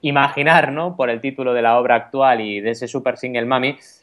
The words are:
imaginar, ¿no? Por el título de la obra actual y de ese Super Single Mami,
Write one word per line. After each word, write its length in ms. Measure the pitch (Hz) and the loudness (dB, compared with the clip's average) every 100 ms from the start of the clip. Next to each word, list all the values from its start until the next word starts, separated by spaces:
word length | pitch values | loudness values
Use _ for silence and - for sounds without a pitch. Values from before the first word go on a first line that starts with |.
imaginar, 680 | 151 143 139 - 143 170 147 | -2 0 0 0 2 4 2
¿no? 240 | 143 175 180 | -2 -4 -2
Por 140 | 127 | -2
el 100 | 117 | -2
título 360 | 135 135 127 120 | -6 -6 -2 0
de 80 | |
la 160 | 117 120 | 4 4
obra 160 | 123 117 | 4 2
actual 440 | - 135 135 123 | 0 0 2 2
y 220 | 107 101 | 0 -6
de 80 | 104 | -4
ese 180 | 117 120 | -6 -6
Super 300 | 139 123 117 | -6 -4 -6
Single 280 | 127 123 117 | -6 -4 -2
Mami, 300 | 131 127 143 - _ | 0 -2 -6 -14 _